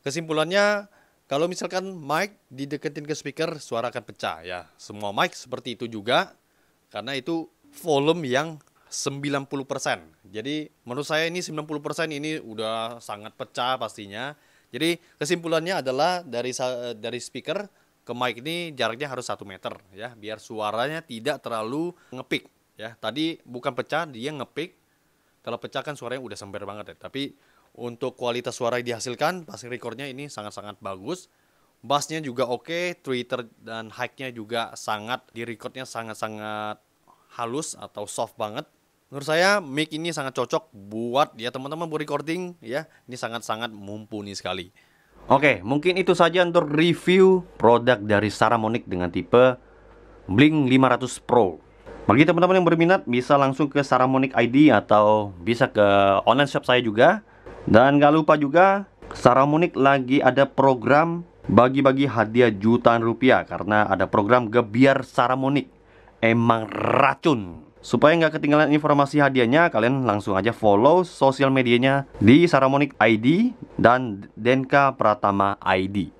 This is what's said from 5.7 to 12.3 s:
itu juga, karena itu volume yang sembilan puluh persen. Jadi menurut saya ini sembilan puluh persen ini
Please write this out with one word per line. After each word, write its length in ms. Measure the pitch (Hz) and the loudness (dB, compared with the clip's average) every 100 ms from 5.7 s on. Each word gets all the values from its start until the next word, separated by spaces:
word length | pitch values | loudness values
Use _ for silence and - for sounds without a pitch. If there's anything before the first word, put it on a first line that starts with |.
| 117 | -12
itu 80 | |
juga, 480 | 120 110 101 143 196 _ _ _ _ _ _ | -10 -10 -2 -2 -2 _ _ _ _ _ _
karena 240 | 107 110 | -14 -10
itu 400 | 139 127 165 156 _ _ - | -10 -8 -8 -8 _ _ -14
volume 400 | 180 143 143 170 | -2 0 2 0
yang 320 | 143 123 160 156 _ _ _ | 0 -2 -4 -12 _ _ _
sembilan 560 | - 147 139 143 143 | -8 -8 -6 -6 -6
puluh 240 | 139 139 131 | -6 -10 -8
persen. 480 | 135 147 110 80 _ | -8 -6 -6 -8 _
Jadi 400 | 98 101 123 151 151 _ - | _ -12 -8 -10 -10 _ -12
menurut 160 | 127 | -10
saya 240 | 143 156 165 | -4 -4 -4
ini 160 | 175 | -6
sembilan 240 | 170 151 156 | -10 -10 -10
puluh 160 | 151 | -10
persen 240 | 147 147 160 | -8 -6 -6
ini 320 | 147 156 | -6 -8